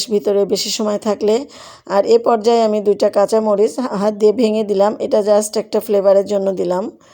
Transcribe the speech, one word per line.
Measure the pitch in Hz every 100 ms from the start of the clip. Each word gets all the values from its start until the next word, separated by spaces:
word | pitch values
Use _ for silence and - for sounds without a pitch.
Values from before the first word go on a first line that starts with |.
| -
ভিতরে | 208 214 202 196
বেশি | - 220
সময় | - 208 208
থাকলে। | 214 202 208 226 285 - - - -
আর | 196 196
এ | 226
পর্যায়ে | 233 233 214 233
আমি | 220 214
দুইটা | 202 196 208
কাঁচামরিচ | 208 196 220 220 196 220 247
হা-, | 240 202
হাত | 208
দিয়ে | 208 214
ভেঙে | 208 220 214
দিলাম, | 208 196 202 254
এটা | 214 220
just | 208 208 214 226
একটা | - 214
ফ্লেভারের | - 202 190 196 196
জন্য | 202 190
দিলাম, | 190 180 180 240 - _